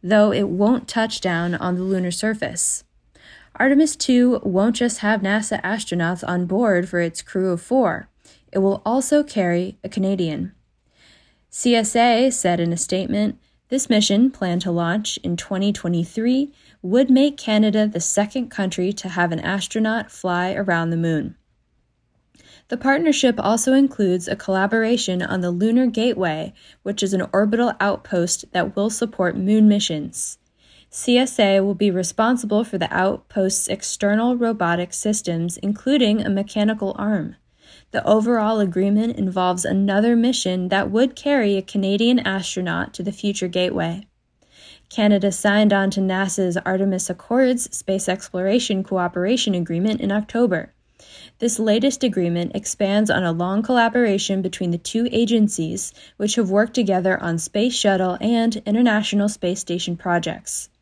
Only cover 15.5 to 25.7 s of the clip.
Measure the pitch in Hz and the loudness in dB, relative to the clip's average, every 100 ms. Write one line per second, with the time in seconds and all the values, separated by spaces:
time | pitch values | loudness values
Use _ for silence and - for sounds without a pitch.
15.5 | 190 202 208 175 175 170 - 226 254 285 | -2 -2 -2 -2 -2 -2 -2 0 0 0
16.5 | _ _ _ 180 220 262 262 285 285 - | _ _ _ 0 2 6 6 4 0 0
17.5 | 214 214 208 214 208 - - 208 262 240 | 2 4 2 0 -2 -2 0 0 -4 -8
18.5 | - 190 185 180 208 185 180 175 170 - | -4 -4 -2 -4 -4 -8 -2 -2 -2 -4
19.5 | 196 185 226 220 226 - - 190 175 180 | -4 -4 -2 -2 -2 -6 -8 -4 -2 -2
20.5 | - 190 170 165 165 165 160 - - _ | -2 0 0 0 0 0 0 -4 -10 _
21.5 | _ _ _ _ _ _ _ _ _ - | _ _ _ _ _ _ _ _ _ -20
22.5 | - _ 240 269 277 330 285 262 240 - | -20 _ -4 0 2 2 4 2 2 0
23.5 | 220 254 262 277 - 196 180 175 208 - | 0 4 4 4 2 0 0 -2 -6 -2
24.5 | 190 196 220 220 240 - 180 - 190 175 | 0 2 0 2 0 0 -2 -2 -2 -2
25.5 | 175 214 | 0 2